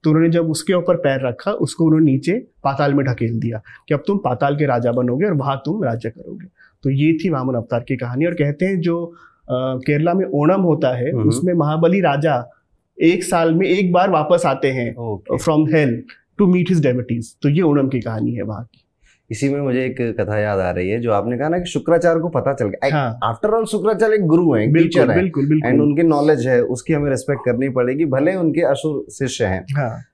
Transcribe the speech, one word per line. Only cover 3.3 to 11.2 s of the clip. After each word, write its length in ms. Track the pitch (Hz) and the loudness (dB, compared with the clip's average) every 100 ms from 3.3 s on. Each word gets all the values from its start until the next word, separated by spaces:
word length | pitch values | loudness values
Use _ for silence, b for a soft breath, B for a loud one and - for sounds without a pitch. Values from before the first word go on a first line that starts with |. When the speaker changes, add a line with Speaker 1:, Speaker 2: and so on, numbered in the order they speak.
| 117 | -2
Speaker 1:
दिया 220 | 113 110 B B _ | -4 -8 B B _
कि 60 | |
"अब 100 | 147 - | -4 -2
तुम 100 | 202 | -2
पाताल 380 | 127 123 143 147 | -2 0 0 0
के 100 | 143 | 0
राजा 260 | 123 120 | 2 0
बनोगे 340 | 127 123 127 208 | 0 0 0 0
और 80 | |
वहाँ 280 | 156 135 135 147 | 0 -2 -4 -4
तुम 180 | 208 | -4
राज्य 260 | 135 117 117 | -4 -4 -8
करोगे।" 360 | - - - - b b _ | -12 -18 -18 -20 b b _
तो 60 | 135 | -4
ये 240 | 135 151 | 0 2
थी 160 | 156 147 | 0 0
वामन 240 | 143 127 | -2 -2
अवतार 260 | 123 - 120 | -4 -4 -6
की 180 | 120 127 | -4 -6
कहानी। 280 | 120 123 170 | -4 -2 -2
और 80 | |
कहते 320 | 170 143 143 185 | 0 -2 0 -2
हैं 160 | 190 | 0
जो, 240 | 170 170 170 170 B B | -2 -2 -6 -14 B B
अ, 360 | - 127 131 131 | -6 -4 -4 -4
केरला 360 | 131 147 165 | -2 0 0
में 120 | 190 185 | 0 0
ओणम 360 | 143 151 196 | 0 2 2
होता 340 | 175 151 139 127 | 2 2 0 0
है, 160 | 131 | -2
Speaker 2:
हम्म। 180 | 131 | 0